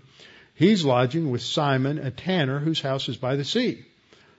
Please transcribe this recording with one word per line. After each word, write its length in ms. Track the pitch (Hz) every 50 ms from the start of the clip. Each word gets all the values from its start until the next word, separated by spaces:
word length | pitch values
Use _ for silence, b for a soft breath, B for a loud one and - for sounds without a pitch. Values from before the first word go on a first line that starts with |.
| B B B B B B B B B B B
He's 300 | - 151 196 220 185 160
lodging 460 | 139 123 123 127 127 147 165 165 143
with 120 | 120 113 -
Simon, 560 | - - 170 151 143 135 131 131 139 151 151
a 120 | 143 131
tanner, 480 | - - - 175 185 180 143 131 135 143
whose 220 | 143 160 160 -
house 280 | - 139 135 135 - -
is 80 | 120
by 200 | - - 123 139
the 80 | 139 139
sea. 400 | - - 226 254 202 - - - - _ b b b b b b b b